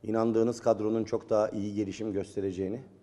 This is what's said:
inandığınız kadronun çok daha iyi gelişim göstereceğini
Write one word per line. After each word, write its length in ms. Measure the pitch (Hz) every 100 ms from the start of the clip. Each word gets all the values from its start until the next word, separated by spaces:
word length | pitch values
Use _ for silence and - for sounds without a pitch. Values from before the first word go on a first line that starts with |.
inandığınız 580 | 107 113 113 113 113 113
kadronun 420 | 120 104 107 113
çok 260 | 107 117 -
daha 200 | 110 107
iyi 240 | 107 101
gelişim 400 | 101 101 98 110
göstereceğini 680 | 98 98 - 98 90 95 117 135 -